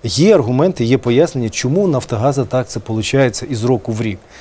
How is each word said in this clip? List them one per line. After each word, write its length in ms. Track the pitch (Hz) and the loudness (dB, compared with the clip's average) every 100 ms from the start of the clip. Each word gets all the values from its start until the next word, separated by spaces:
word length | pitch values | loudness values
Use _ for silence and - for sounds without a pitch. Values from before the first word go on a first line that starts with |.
Є 320 | 113 - 185 202 | -4 2 4 4
аргументи, 480 | 117 127 175 - | 4 2 0 0
є 140 | 117 127 | 0 2
пояснення, 520 | 123 120 170 135 113 | 2 2 2 0 -4
чому 320 | - 127 165 | -4 -2 0
у 60 | 202 | 0
Нафтогаза 580 | 135 - 117 127 139 123 | 0 -2 -2 0 -2 -2
так 220 | 127 123 | -2 -4
це 120 | 117 | -8
получається 680 | 101 110 104 135 131 - - | -6 -4 0 2 2 0 -8
із 140 | 120 | -4
року 280 | 120 123 - | 0 0 -2
в 100 | 110 | -4
рік. 180 | 113 92 - - | -4 -6 -14 -20